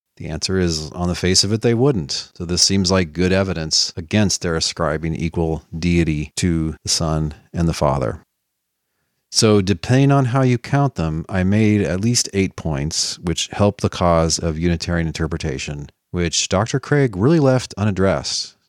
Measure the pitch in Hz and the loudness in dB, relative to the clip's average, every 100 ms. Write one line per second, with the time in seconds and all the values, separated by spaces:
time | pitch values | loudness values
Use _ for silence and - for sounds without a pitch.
0 | _ - 76 78 - 95 90 78 76 - | _ -14 -10 -6 -2 0 0 -2 -6 -4
1 | 87 85 90 92 98 110 120 117 139 110 | -2 0 2 2 2 0 0 2 2 2
2 | 69 - - - 85 87 - 98 90 95 | -2 -8 -10 -10 -4 0 2 2 2 2
3 | 82 80 90 95 95 82 78 - - - | 0 0 2 2 0 -4 -2 -2 -4 -6
4 | 80 107 101 - 87 80 - - 80 76 | -2 0 2 0 -2 -2 -2 -2 -2 -2
5 | 80 80 80 87 80 78 - 82 87 87 | -4 -4 -4 -2 -2 -4 -8 -4 0 2
6 | 80 76 76 - 92 82 80 73 - - | 2 0 -4 -2 0 0 -2 -6 -4 -2
7 | 82 78 78 - _ 87 82 73 73 67 | 0 0 -2 -6 _ -2 -2 2 0 0
8 | 58 80 _ _ _ _ _ _ _ _ | -2 -6 _ _ _ _ _ _ _ _
9 | _ _ _ - 110 104 92 92 - 131 | _ _ _ 2 4 4 2 -2 2 4
10 | 139 139 127 135 127 120 - 143 139 - | 4 4 2 2 2 0 0 0 0 0
11 | 80 80 - 95 92 107 107 104 76 92 | -2 -4 -4 0 2 4 4 4 2 0
12 | 113 120 - 98 95 - 80 69 78 - | 0 0 0 0 -2 -2 -6 -4 -4 -4
13 | - - 85 82 - - 104 - 101 - | -6 -6 -4 -4 -4 0 0 2 -2 0
14 | 90 85 82 - 85 78 87 85 - 85 | 2 4 2 0 -2 -2 0 0 -2 -2
15 | 82 76 78 85 78 67 - 71 71 _ | -2 -2 -4 -4 -6 -6 -8 -10 -14 _
16 | _ 90 85 - - 95 113 135 - 147 | _ -4 -2 -2 -2 0 0 -4 0 0
17 | 131 90 123 170 135 127 - - 107 92 | 0 2 2 4 4 2 -2 -2 -2 2
18 | 95 73 - - - _ | 2 0 -2 -6 -8 _